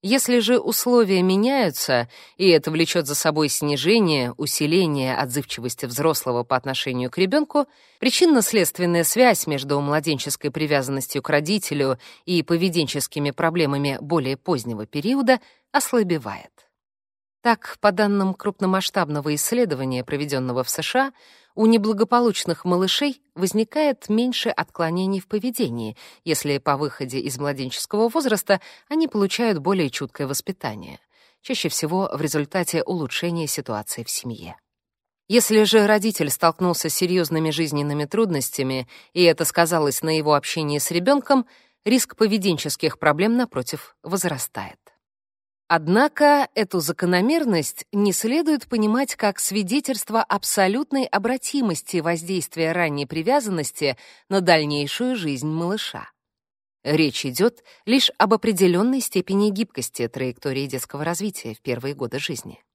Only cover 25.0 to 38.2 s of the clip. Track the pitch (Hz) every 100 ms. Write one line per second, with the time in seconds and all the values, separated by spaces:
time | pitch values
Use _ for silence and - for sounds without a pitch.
25 | 190 196 - 214 233 233 190 117 110 110
26 | - - - 151 147 139 - 139 147 -
27 | 131 135 139 131 143 139 127 - - 208
28 | 233 311 269 214 - 196 - - _ 302
29 | 320 214 196 - 233 180 143 196 147 -
30 | 135 - 139 139 - - 135 104 90 71
31 | _ _ _ _ - 254 165 - 156 185
32 | 190 139 160 156 143 190 175 170 - 180
33 | 156 - 175 170 151 - 131 107 107 -
34 | 117 - 123 113 82 - _ _ _ _
35 | _ _ _ 233 - 220 214 220 208 214
36 | 214 202 147 - 170 160 180 170 165 -
37 | 180 180 165 160 160 151 160 147 147 147
38 | 147 214